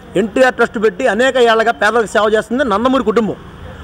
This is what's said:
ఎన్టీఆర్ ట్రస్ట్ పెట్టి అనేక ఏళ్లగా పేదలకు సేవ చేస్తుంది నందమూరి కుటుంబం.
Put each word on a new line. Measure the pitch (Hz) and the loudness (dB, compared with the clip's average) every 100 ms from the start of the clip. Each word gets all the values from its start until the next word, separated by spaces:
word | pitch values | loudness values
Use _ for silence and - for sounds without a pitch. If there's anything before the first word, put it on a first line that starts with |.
| - 170 | -6 -2
ఎన్టీఆర్ | 214 190 254 | -2 2 2
ట్రస్ట్ | 247 233 233 | 2 -2 0
పెట్టి | 208 185 254 | -2 0 0
అనేక | 202 262 254 | 0 0 2
ఏళ్లగా | 233 220 220 | 2 2 0
పేదలకు | 233 214 226 202 | 0 0 0 0
సేవ | 220 214 | 0 2
చేస్తుంది | 214 220 247 | 0 0 -2
నందమూరి | 277 196 247 262 | 0 0 0 0
కుటుంబం. | 220 214 208 139 - - - - | 0 0 -2 -4 -12 -18 -18 -16